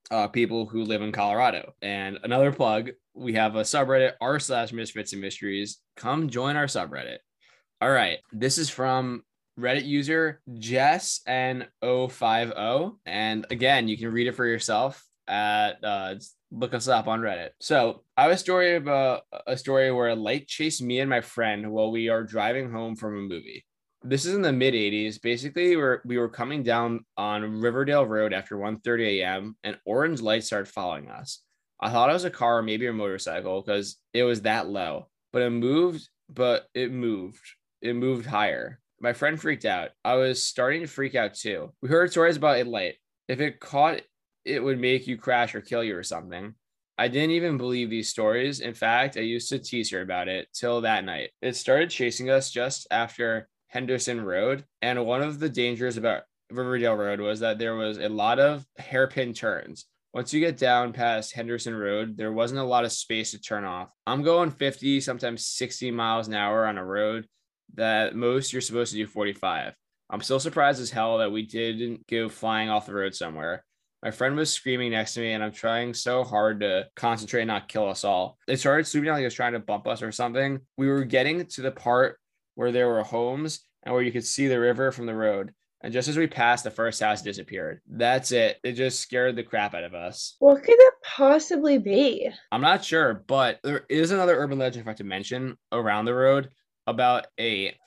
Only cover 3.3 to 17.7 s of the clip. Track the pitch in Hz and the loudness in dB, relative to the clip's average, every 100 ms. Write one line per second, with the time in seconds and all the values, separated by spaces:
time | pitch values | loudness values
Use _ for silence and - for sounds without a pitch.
3.3 | 110 110 110 107 147 131 135 131 - 120 | 2 2 0 0 0 4 4 4 2 -2
4.3 | 147 143 123 113 117 110 110 101 98 98 | -2 0 -2 -2 -6 -8 -8 -8 -8 -8
5.3 | - 104 98 101 - _ - 120 151 156 | -6 -4 -4 -6 -10 _ -10 -4 -2 -2
6.3 | 120 135 147 139 113 82 69 62 57 _ | -2 -2 0 0 -2 -6 -8 -12 -14 _
7.3 | _ _ _ _ - 123 131 95 80 _ | _ _ _ _ 0 2 4 2 -2 _
8.3 | 110 127 139 151 - 131 131 127 120 - | -2 0 0 -2 -2 0 0 -2 -6 -12
9.3 | _ _ - 123 139 139 143 143 160 160 | _ _ -4 -2 0 0 -2 0 0 0
10.3 | 147 - 117 110 127 139 175 - - - | -4 -14 -12 -2 2 4 2 0 -6 -2
11.3 | 127 127 127 - _ 123 127 131 - 117 | -2 -2 -4 -8 _ 0 0 0 0 2
12.3 | 113 117 101 110 131 185 - - 98 110 | 2 0 -2 0 0 0 -8 -8 -2 -2
13.3 | 110 - 113 127 135 113 107 117 117 120 | -2 -4 0 4 4 2 -2 -2 -2 -2
14.3 | 123 120 113 - 110 135 - _ _ - | 0 0 0 0 0 0 -4 _ _ -6
15.3 | - 104 107 104 - 107 101 95 98 - | -2 0 2 2 0 -4 -4 -4 -8 -14
16.3 | _ _ 113 123 120 123 120 107 113 110 | _ _ -8 -4 -2 2 2 2 -2 -2
17.3 | 90 85 - - | -4 -8 -10 2